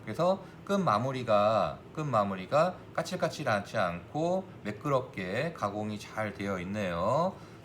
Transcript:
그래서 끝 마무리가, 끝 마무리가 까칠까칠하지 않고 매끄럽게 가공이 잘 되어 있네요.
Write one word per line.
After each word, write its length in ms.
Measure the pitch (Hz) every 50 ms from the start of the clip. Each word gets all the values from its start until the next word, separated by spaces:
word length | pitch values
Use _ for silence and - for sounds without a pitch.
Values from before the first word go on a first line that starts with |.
| -
그래서 380 | 113 107 156 165 180 190 190 - - - - -
끝 80 | -
마무리가, 1040 | 202 202 180 135 104 104 123 135 131 131 123 113 107 101 104 107 113 104 87 76 67 - - - -
끝 60 | 156
마무리가 760 | 151 147 120 107 101 101 95 92 92 - 135 147 165 185 180 - - - -
까칠까칠하지 840 | - 165 - 180 170 175 156 - - 147 123 107 101 98 - - 113
않고 680 | 95 87 85 85 - - - 147 165 175 180 190 190 - - - -
매끄럽게 920 | 101 98 - - 147 139 127 - - - 101 92 90 98 123 151 170 165
가공이 420 | - 110 101 98 107 107 107 104 101
잘 360 | - - - 110 110 104 95
되어 240 | - 98 98 98 90
있네요. 760 | 87 92 101 107 101 90 85 85 90 107 127 156 175 190 - - - - - -